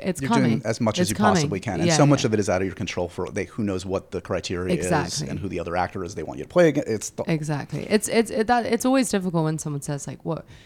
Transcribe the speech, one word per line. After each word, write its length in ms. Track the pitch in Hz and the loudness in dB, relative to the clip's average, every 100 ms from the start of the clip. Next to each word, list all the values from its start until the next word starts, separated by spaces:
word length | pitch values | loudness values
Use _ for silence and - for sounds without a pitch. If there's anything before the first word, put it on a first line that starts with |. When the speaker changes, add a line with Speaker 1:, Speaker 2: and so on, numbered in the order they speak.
Speaker 1:
it's 160 | - 175 | -4 -2
Speaker 2:
You're 80 | 135 | 2
Speaker 1:
coming. 220 | 226 127 | 4 4
Speaker 2:
doing 120 | 113 107 | 2 0
as 120 | 117 | 0
much 180 | 113 104 | 0 2
as 100 | 180 | 0
Speaker 1:
It's 0 | |
Speaker 2:
you 60 | 214 | 2
Speaker 1:
coming. 180 | 208 190 | 4 4
Speaker 2:
possibly 220 | 147 98 | 2 -2
can. 220 | - - | -4 0
And 60 | 175 | 2
Speaker 1:
Yeah, 80 | 156 | 6
Speaker 2:
so 100 | 147 | 6
much 160 | 135 | 6
Speaker 1:
yeah. 40 | 123 | 4
Speaker 2:
of 60 | |
it 40 | 107 | 2
is 80 | 101 | 2
out 100 | 92 | 2
of 60 | 95 | 0
your 100 | 85 | -4
control 320 | 95 - 90 | -6 -4 -4
for 200 | - 87 | -4 -6
they, 160 | 90 90 | -4 -6
who 180 | - | -4
knows 200 | 104 92 92 | -2 -2 -2
what 240 | 92 92 | -4 -4
the 80 | 92 | -8
criteria 540 | - 92 - 90 92 90 | -4 -4 -2 -4 0 0
is 80 | - | 0
Speaker 1:
Exactly. 420 | 165 - - 147 | 0 0 -4 -6
Speaker 2:
and 100 | 98 | -6
who 80 | 95 | -6
the 100 | 90 | -6
other 160 | 82 | -4
actor 300 | 87 90 98 | -2 -2 -4
is 100 | 87 | -8
they 80 | 98 | -8
want 160 | 76 65 | -8 -8
you 60 | |
to 40 | 76 | -2
play 180 | 180 170 | 4 6
against. 200 | 143 - | 4 0
It's 200 | 107 - | -2 -4
the 140 | - - | -6 -2
Speaker 1:
Exactly. 580 | 160 151 147 - - - | -2 -2 -6 -6 -8 0
It's, 200 | 214 - | 0 2
it's, 220 | 226 220 | 0 0
it, 160 | - 220 | 0 2
that, 200 | 240 226 | 2 2
it's 180 | 233 | 0
always 240 | 254 269 247 | 2 2 2
difficult 320 | 202 185 165 | 0 0 0
when 140 | 156 160 | 0 -2
someone 220 | 156 143 | -4 -6
says, 240 | - 143 - | -4 -6 -6
like, 160 | 127 | -10
"What, 200 | 165 160 - - | -6 -8 -8 -20